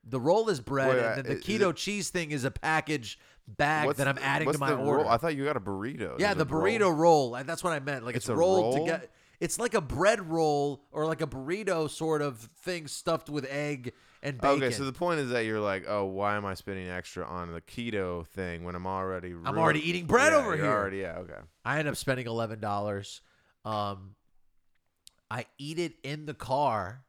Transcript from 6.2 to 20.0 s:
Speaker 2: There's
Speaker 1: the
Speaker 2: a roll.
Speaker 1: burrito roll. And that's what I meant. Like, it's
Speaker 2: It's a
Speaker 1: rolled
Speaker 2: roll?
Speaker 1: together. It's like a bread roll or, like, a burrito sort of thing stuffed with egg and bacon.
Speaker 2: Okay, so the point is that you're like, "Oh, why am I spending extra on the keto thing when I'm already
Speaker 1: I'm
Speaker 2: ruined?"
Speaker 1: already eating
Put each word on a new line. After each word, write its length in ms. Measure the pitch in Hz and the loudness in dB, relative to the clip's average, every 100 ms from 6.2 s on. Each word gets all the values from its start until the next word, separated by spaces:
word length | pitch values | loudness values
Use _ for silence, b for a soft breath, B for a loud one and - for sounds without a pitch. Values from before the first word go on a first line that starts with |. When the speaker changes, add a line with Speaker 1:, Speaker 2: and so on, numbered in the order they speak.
| 202 | 0
Speaker 2:
There's 140 | 196 143 | 2 2
Speaker 1:
the 80 | 156 | 2
Speaker 2:
a 20 | |
roll. 60 | 185 | 2
Speaker 1:
burrito 320 | 226 196 156 | 4 4 6
roll. 380 | 170 156 127 120 | 8 8 6 -2
And 120 | 135 | -6
that's 160 | 165 | -4
what 100 | 175 | -2
I 60 | 151 | -2
meant. 260 | 135 139 113 | -4 -6 -4
Like, 100 | 123 | -4
it's 100 | - | 0
Speaker 2:
It's 40 | |
a 60 | 120 | 4
Speaker 1:
rolled 400 | 180 190 110 135 | 6 6 4 2
Speaker 2:
roll? 100 | 165 | 2
Speaker 1:
together. 220 | 165 127 b b b | -2 -4 b b b
It's 200 | 170 - | -4 -2
like 160 | 233 220 | 0 0
a 60 | |
bread 500 | 139 123 190 226 170 | -2 2 4 4 0
roll 540 | 165 156 143 143 135 _ | 2 4 4 2 -2 _
or, 140 | 143 156 | -4 -2
like, 160 | 156 | 0
a 60 | 156 | -4
burrito 600 | 131 131 190 196 170 151 | -4 -4 -4 0 0 -2
sort 320 | - 160 156 | -2 0 0
of 160 | 147 117 113 _ | 0 -4 -16 _
thing 260 | - 175 147 | -6 -6 -6
stuffed 420 | - - 165 - | -6 -2 -2 -2
with 160 | 147 131 | -6 -4
egg 480 | 139 147 143 123 b b b | -4 -4 -4 -8 b b b
and 160 | 139 131 | -8 0
bacon. 220 | 135 139 | 2 4
Speaker 2:
Okay, 80 | 131 | 4
so 100 | 117 139 | 0 -4
the 80 | |
point 260 | 127 175 165 | -2 0 0
is 100 | 131 | 0
that 120 | 123 | 0
you're 180 | 110 110 | 0 0
like, 260 | 104 95 - | 0 0 -2
"Oh, 180 | 104 98 | -2 -2
why 300 | 95 104 104 | -2 0 0
am 80 | 101 | -2
I 100 | 92 | -6
spending 320 | - 95 92 | -6 -8 -6
extra 360 | 90 - - | -8 -8 -10
on 300 | 85 90 87 | -8 -6 -8
the 80 | 85 | -10
keto 640 | - - 117 104 92 87 82 | -10 -8 -4 -2 -2 -4 -8
thing 380 | 95 90 85 | -8 -6 -6
when 100 | 87 | -8
I'm 140 | 90 92 | -6 -4
already 420 | 95 95 92 90 | -4 -4 -4 -8
Speaker 1:
I'm 120 | 85 | -8
Speaker 2:
ruined?" 140 | 82 - | -4 2
Speaker 1:
already 280 | 160 156 156 | 2 2 0
eating 200 | 175 | -4